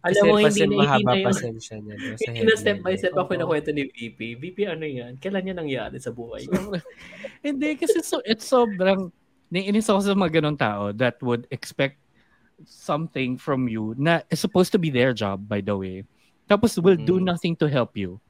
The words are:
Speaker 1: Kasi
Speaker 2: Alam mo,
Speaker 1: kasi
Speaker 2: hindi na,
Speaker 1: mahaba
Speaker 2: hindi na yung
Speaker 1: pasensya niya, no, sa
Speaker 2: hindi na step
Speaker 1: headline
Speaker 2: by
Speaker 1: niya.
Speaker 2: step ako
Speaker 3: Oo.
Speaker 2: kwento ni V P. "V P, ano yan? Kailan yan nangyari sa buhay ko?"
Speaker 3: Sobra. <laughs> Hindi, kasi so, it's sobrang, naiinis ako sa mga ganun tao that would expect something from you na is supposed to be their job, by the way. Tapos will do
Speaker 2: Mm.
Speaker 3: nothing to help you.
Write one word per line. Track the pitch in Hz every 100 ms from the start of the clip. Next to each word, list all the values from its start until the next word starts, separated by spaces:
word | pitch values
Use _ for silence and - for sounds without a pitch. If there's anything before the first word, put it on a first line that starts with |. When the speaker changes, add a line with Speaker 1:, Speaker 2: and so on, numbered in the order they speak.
| -
Speaker 1:
Kasi | -
Speaker 2:
Alam | -
mo, | -
Speaker 1:
kasi | - -
Speaker 2:
hindi | - -
na, | -
Speaker 1:
mahaba |
Speaker 2:
hindi | - 107
na | 190
yung | 190
Speaker 1:
pasensya | - 123 113 - 110
niya, | 104 104
no, | -
sa | - -
Speaker 2:
hindi | - 226
na |
step | 214 214 202
Speaker 1:
headline | 180
Speaker 2:
by |
Speaker 1:
niya. | 190
Speaker 2:
step | 185 185
ako | 185
Speaker 3:
Oo. | 175 165
Speaker 2:
kwento | 156 151
ni | 147 135
V | - 117
P. | - 110 117
"V | 160
P, | 180 202
ano | 160 156
yan? | 127 120 131
Kailan | 190 196 185
yan | 180
nangyari | 156 127 107 127
sa | 123
buhay | 117 117 110 131
ko?" |
Speaker 3:
Sobra. | 185 196 185 508 - -
<laughs> | - - -
Hindi, | 294 277 302
kasi | 302 330 359 320
so, | 320
it's | 214 220 -
sobrang, | 254 240 196 185 196 180 _ _ _ _
naiinis | 175 196 208 220
ako | 202 202
sa |
mga | 196 180 160
ganun | 151 147
tao | 120 104 101
that | 104 123 - 127
would | 120 120
expect | 131 - - 139 - _ _ _ _ _ _
something | 156 - - 147 160 135 127
from | 123 - 135 127
you | 110 107 117
na | 151 165 -
is | 160
supposed | 202 180 180
to | 214
be | 165
their | 127 131
job, | 113 104 98
by | 104 104
the | 98
way. | 101 95 92 98 _ _ _ _
Tapos | 202 226 -
will | 175 180
do | 147 185
Speaker 2:
Mm. | 185
Speaker 3:
nothing | 175 175 165
to | 151
help | 139 113 110
you. | 95 95